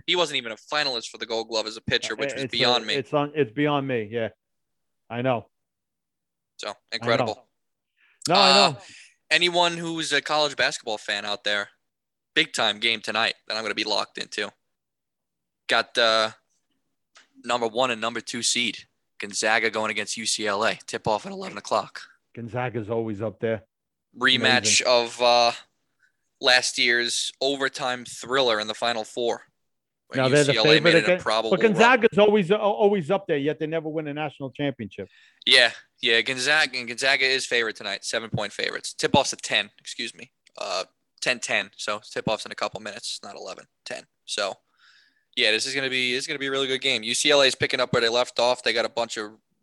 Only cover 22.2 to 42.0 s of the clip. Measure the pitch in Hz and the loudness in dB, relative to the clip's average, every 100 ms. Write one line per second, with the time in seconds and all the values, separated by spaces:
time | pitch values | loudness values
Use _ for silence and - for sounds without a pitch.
22.2 | _ - 117 123 123 113 104 113 113 101 | _ -14 -8 -6 -4 -6 -4 -4 -4 -6
23.2 | 110 98 113 110 - _ _ _ _ - | -8 -4 -4 -4 -6 _ _ _ _ -2
24.2 | 127 127 127 123 107 - - 120 117 117 | 2 4 4 2 4 2 4 2 2 0
25.2 | 120 120 117 - - _ _ _ _ _ | 4 4 4 0 -8 _ _ _ _ _
26.2 | _ _ 135 123 - - 127 120 120 - | _ _ 4 6 4 0 2 2 0 -2
27.2 | - - 135 139 135 - 131 123 117 - | -6 -2 -2 0 -2 -2 -4 -6 -8 -14
28.2 | 113 135 123 107 107 107 117 117 107 - | -2 2 2 2 -2 -2 -2 -2 -4 -4
29.2 | 120 101 - _ _ _ _ _ _ 135 | -2 -2 -8 _ _ _ _ _ _ 0
30.2 | 131 143 143 120 110 113 170 165 107 180 | 4 4 4 4 6 6 6 4 4 2
31.2 | - 110 226 196 226 180 233 254 220 165 | 2 0 2 4 4 6 6 6 4 6
32.2 | 208 214 165 208 202 226 202 202 143 190 | 6 6 2 2 2 2 2 2 0 -2
33.2 | 196 147 143 151 156 165 156 156 151 147 | 0 -2 0 -2 -4 -4 -4 -6 -6 -6
34.2 | 151 - 139 - 143 131 101 - 92 _ | -8 -8 -12 -4 -4 -4 -8 -10 -14 _
35.2 | _ _ - 131 120 - - _ 123 117 | _ _ 2 6 6 2 -14 _ 0 2
36.2 | 113 131 127 151 147 127 117 117 135 135 | 0 -2 0 2 2 -2 -10 -4 0 2
37.2 | 131 131 - 120 113 104 104 101 - 117 | 2 0 0 0 0 -4 -8 -8 -6 -6
38.2 | 113 - 104 - - - - - 151 139 | -4 -6 -6 -4 -6 -6 -8 -4 2 2
39.2 | 127 - - 113 101 _ - - 117 82 | 2 -4 -4 -2 -2 _ -16 -10 -10 -12
40.2 | - _ _ - 104 92 92 _ _ _ | -20 _ _ -12 -6 -6 -8 _ _ _
41.2 | - 120 - 113 98 - - 104 | -4 -4 -2 -2 -4 -8 -6 -6